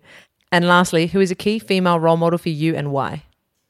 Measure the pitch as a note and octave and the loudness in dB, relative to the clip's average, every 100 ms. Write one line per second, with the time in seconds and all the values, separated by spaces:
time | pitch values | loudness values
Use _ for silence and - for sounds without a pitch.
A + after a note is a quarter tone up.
0 | _ - _ _ _ F3 F3 F3 F3+ E3 | _ -20 _ _ _ 0 4 4 2 0
1 | E3+ F#3 F#3+ F#3 G#3 A3 - F#3+ F3+ E3+ | 0 0 0 0 -4 -4 -2 0 2 2
2 | E3 E3 E3 E3+ - D3 D#3+ D#3 C#3+ C#3 | 2 2 0 -2 -4 -4 -2 -2 -4 -4
3 | G2+ D3+ - _ _ _ | -6 -8 -16 _ _ _